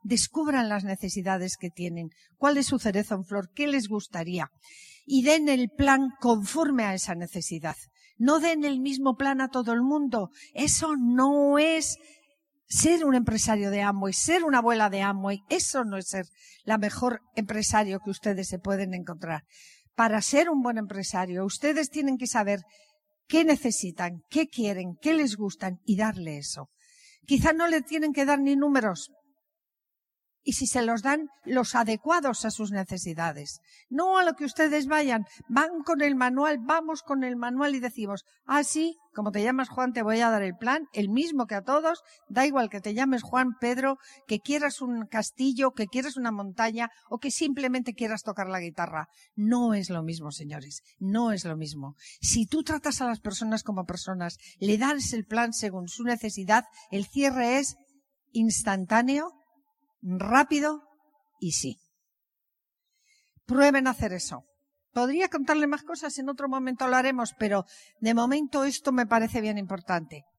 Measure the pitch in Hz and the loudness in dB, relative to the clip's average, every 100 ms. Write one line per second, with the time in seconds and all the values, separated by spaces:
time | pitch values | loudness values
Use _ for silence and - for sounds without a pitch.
0 | 202 233 - 302 302 269 226 208 196 190 | 0 0 0 -2 0 2 0 -2 -2 -4
1 | 190 196 185 190 180 - 180 165 175 170 | -6 -4 -2 -2 -2 -6 -10 -8 -8 -6
2 | 165 _ _ _ 277 285 269 262 220 196 | -10 _ _ _ 2 2 2 0 0 0
3 | 214 196 185 202 185 - 294 277 208 214 | -2 -6 -4 -6 -6 -4 -2 0 -2 -6
4 | - 175 165 180 156 _ - - - - | -6 -8 -6 -4 -6 _ -20 -20 -20 -20
5 | - 269 254 320 294 269 240 - 277 269 | 0 4 6 4 4 2 0 2 4 4
6 | 269 - 247 220 196 294 311 269 208 190 | 4 0 2 2 2 0 0 2 0 -2
7 | - 170 175 180 160 165 160 - - _ | -4 -6 -6 -8 -8 -6 -8 -10 -16 _
8 | - _ 240 311 330 320 294 269 269 269 | -20 _ 4 4 4 2 0 0 -2 0
9 | 269 247 277 269 262 262 214 233 254 302 | 0 2 0 0 0 -2 0 2 2 2
10 | 285 226 180 - - - 285 - 320 294 | 0 -2 -4 -10 -14 -2 0 0 0 0
11 | 240 247 269 285 285 285 311 320 302 - | 2 4 6 6 6 6 4 2 -2 -6
12 | - - _ _ _ _ _ - 311 339 | -12 -20 _ _ _ _ _ 2 4 4
13 | 311 254 233 220 - 214 202 202 202 196 | 4 4 2 0 2 0 2 0 0 0
14 | 196 185 - 349 330 262 233 226 208 196 | -2 -2 2 2 4 4 4 4 2 2
15 | 196 196 196 202 _ 349 - 277 226 196 | -2 0 -2 -4 _ -2 0 -2 -4 -6
16 | 185 196 185 _ - - - 220 208 - | -6 -6 -8 _ -20 -16 -2 0 0 -2
17 | 247 233 _ - 202 214 214 214 208 190 | -2 -2 _ -6 -4 -2 0 2 2 -2
18 | 190 196 214 190 185 185 190 196 196 185 | -6 -4 -2 -2 -4 -8 -2 -2 -2 -6
19 | 170 165 170 156 _ - - - _ - | -10 -12 -8 -8 _ -20 -20 -20 _ 0
20 | 226 214 - 277 339 294 247 226 208 196 | 2 2 2 4 4 2 0 -2 -4 -6
21 | 185 190 185 180 196 - 285 311 285 302 | -4 -4 -2 -2 -4 -2 0 0 -2 -2
22 | 277 262 254 240 202 202 - _ _ _ | -2 -2 -2 0 0 -2 -4 _ _ _
23 | _ _ _ 311 320 294 247 - 185 170 | _ _ _ 4 6 4 2 -2 -6 -4
24 | 175 175 - 294 311 - 214 185 185 170 | -6 -6 -4 -2 -2 -2 -2 -2 -8 -4
25 | 294 320 285 208 202 - 190 180 - 196 | 0 2 2 0 -6 -4 -8 -6 0 2
26 | 220 196 165 147 147 - 143 _ _ _ | 2 -2 -8 -8 -10 -12 -14 _ _ _
27 | - _ - 277 320 320 339 320 254 311 | -20 _ 0 4 4 4 4 2 0 0
28 | 302 285 277 285 277 277 285 277 214 170 | 0 2 2 4 4 4 4 4 2 -2
29 | - _ _ _ _ _ _ _ _ _ | -10 _ _ _ _ _ _ _ _ _
30 | _ _ _ _ - - 254 247 233 233 | _ _ _ _ -4 -2 0 0 0 0
31 | 233 294 302 _ - 254 240 247 226 220 | 0 0 -2 _ -2 0 2 0 0 0
32 | 294 349 277 233 220 - 214 202 190 190 | 2 2 2 -2 -4 -4 -4 -4 -4 -6
33 | 185 160 165 147 147 - _ - _ 262 | -8 -4 -4 -4 -12 -16 _ -20 _ -2
34 | 370 381 349 - 294 - 311 302 269 302 | 2 4 2 0 -6 0 2 2 2 0
35 | 285 233 196 - - 247 320 339 285 330 | 2 0 -2 -12 0 2 2 -2 -2 2
36 | 294 269 254 254 302 294 233 320 320 311 | 2 2 2 2 0 0 0 0 0 -8
37 | - 277 254 247 240 247 285 269 240 233 | -4 -2 -2 -4 -4 -2 0 -2 -4 -6
38 | 208 196 - _ - 277 294 311 330 330 | -6 -6 -10 _ 0 0 2 0 -2 -4
39 | _ - 208 202 214 262 254 - 254 240 | _ -6 -4 0 0 0 -2 -2 -2 -2
40 | 214 220 233 220 190 180 233 294 302 208 | 0 2 2 2 -2 -4 -2 -2 -2 -4
41 | 202 226 330 294 233 202 190 285 320 339 | 0 0 0 -2 -2 -4 0 2 2 -2
42 | _ _ _ 214 277 277 226 202 202 208 | _ _ _ 0 2 2 0 -4 -6 -2
43 | 269 247 - 254 254 233 240 247 269 269 | 0 0 0 0 0 0 -2 0 -2 -2
44 | - - - 214 - 285 285 - 254 240 | -8 -20 -6 -6 -2 0 0 -4 -6 -6
45 | 220 226 208 - 262 247 269 254 208 247 | -4 -4 -6 -2 -2 2 0 0 -4 -4
46 | 269 262 240 208 196 180 226 226 233 - | -6 -4 -4 -4 -8 -2 -2 -2 -6 -8
47 | _ 226 285 - 311 277 262 254 247 208 | _ -6 -6 -2 -2 -2 -2 -2 -4 -4
48 | 226 214 - 208 185 185 170 156 170 160 | -4 -4 -8 -6 -4 -4 -6 -6 -6 -6
49 | 156 _ _ - 208 247 240 208 180 175 | -10 _ _ -2 2 2 2 0 -2 -4
50 | 160 165 151 147 147 151 139 - _ _ | -6 -8 -10 -12 -12 -12 -12 -18 _ _
51 | 190 214 233 202 170 160 156 147 135 143 | -2 0 0 -2 -4 -6 -8 -10 -12 -14
52 | - - - 240 214 311 - 214 294 - | -20 -6 0 0 2 0 -2 -2 -2 -2
53 | 247 220 214 196 220 220 220 196 180 175 | -4 -4 -6 -6 -2 -4 -4 -6 -6 -8
54 | - 185 175 - - - 190 208 262 294 | -6 -6 -6 -10 -20 -4 0 2 2 0
55 | - 233 208 220 233 226 214 185 175 - | -2 -4 -4 -2 0 -2 -4 -6 -10 -6
56 | 240 233 220 202 190 214 247 - - 196 | -4 -2 -4 -6 2 2 2 -18 -6 -6
57 | 202 269 277 262 240 254 277 - _ _ | -4 2 2 2 2 2 0 -6 _ _
58 | _ _ _ 226 226 - - 196 185 220 | _ _ _ 2 2 2 0 -2 2 2
59 | 247 285 330 - _ _ _ _ _ _ | 4 0 -2 -10 _ _ _ _ _ _
60 | 185 180 196 247 285 294 294 302 - _ | -6 -4 4 4 4 2 0 -2 -10 _
61 | _ _ _ _ 175 - 135 - _ _ | _ _ _ _ -4 -4 -6 -10 _ _
62 | _ _ _ _ _ _ _ _ _ _ | _ _ _ _ _ _ _ _ _ _
63 | _ _ _ _ - 254 285 277 262 - | _ _ _ _ -2 6 6 6 2 0
64 | 214 180 - 131 _ _ _ _ _ - | -4 -4 -8 -12 _ _ _ _ _ -2
65 | 247 302 370 320 269 302 294 285 302 339 | 0 2 0 -2 2 2 2 -2 -6 -8
66 | 302 - 262 262 277 262 262 254 254 254 | -8 -6 -6 -4 -4 -2 -4 -2 2 2
67 | 262 254 233 - 214 202 185 - - _ | 2 0 -4 -2 0 0 -2 -14 -20 _
68 | 220 233 240 285 294 294 277 - - 254 | 2 2 4 2 0 0 0 0 0 0
69 | 233 233 226 240 214 208 190 190 - 180 | 2 2 2 -2 -2 -4 -4 -8 -2 -4
70 | 156 151 _ | -4 -18 _